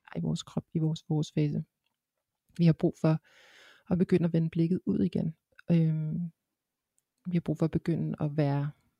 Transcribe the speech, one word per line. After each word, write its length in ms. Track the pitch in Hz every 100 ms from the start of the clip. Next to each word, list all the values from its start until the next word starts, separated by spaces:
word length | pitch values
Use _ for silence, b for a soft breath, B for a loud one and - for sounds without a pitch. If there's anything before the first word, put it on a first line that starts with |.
| -
har 140 | -
i 20 |
vores 220 | 165 160
krop, 220 | - - -
i 60 | 165
vores 240 | 156 160 -
forårsfase. 560 | 151 151 - 147 156 156 _ _ _ _ _ _ _ _ -
Vi 80 | 170
har 80 |
brug 220 | 156 170 -
for 160 | 160 160 B B B B B B B
at 40 | 180
begynde 280 | 190 180 170
at 80 |
vende 160 | 165 160
blikket 300 | 170 165 180 -
ud 140 | 202
igen. 360 | 190 - 160 160 _ _ -
Øhm, 600 | 170 160 156 156 165 170 - _ _ _ _ _ _ _ _ -
vi 80 |
har 80 | 175
brug 160 | - 151
for 80 | 160
at 60 |
begynde 440 | 160 - 165 156 -
at 180 | 151 147
være 340 | 143 143 147 - _ _